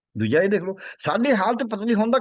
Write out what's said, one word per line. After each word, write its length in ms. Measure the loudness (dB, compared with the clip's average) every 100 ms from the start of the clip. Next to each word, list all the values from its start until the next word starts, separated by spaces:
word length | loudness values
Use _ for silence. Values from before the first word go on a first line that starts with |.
| _ -4
ਦੂਜਾ 240 | 0 2
ਇਹ 60 | 2
ਦੇਖ 140 | 0
ਲਓ, 120 | -4 -10 -14 -8
ਸਾਡੀ 340 | -4 0 2
ਹਾਲਤ 300 | 2 2 0 -4
ਪਤਲੀ 240 | -4 0
ਹੋਣ 160 | 0 2
ਦਾ 80 | 0